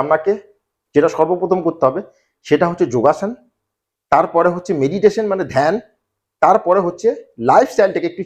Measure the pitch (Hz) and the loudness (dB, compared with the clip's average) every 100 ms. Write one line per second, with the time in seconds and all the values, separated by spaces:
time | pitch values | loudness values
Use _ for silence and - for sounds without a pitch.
0 | 143 156 196 208 - _ _ _ _ 147 | 2 0 0 -4 -8 _ _ _ _ 0
1 | 156 151 160 180 180 185 165 160 135 156 | 0 0 -2 -2 -2 -2 -2 -2 -2 -2
2 | 202 _ _ _ - 151 175 175 160 123 | -8 _ _ _ -2 0 0 0 -2 2
3 | 123 156 196 247 _ _ _ _ _ _ | 2 0 -4 -10 _ _ _ _ _ _
4 | _ 143 - 170 175 175 175 165 135 190 | _ 0 2 0 0 -2 -4 -2 -2 2
5 | 208 202 214 190 151 131 147 208 - _ | 0 2 -2 -4 -2 0 0 -2 -6 _
6 | _ _ _ _ 151 208 175 190 175 175 | _ _ _ _ 2 2 2 0 0 -2
7 | 220 285 - - 117 180 269 - 196 175 | -4 -4 -10 -6 2 2 2 0 0 0
8 | 165 170 | -6 -8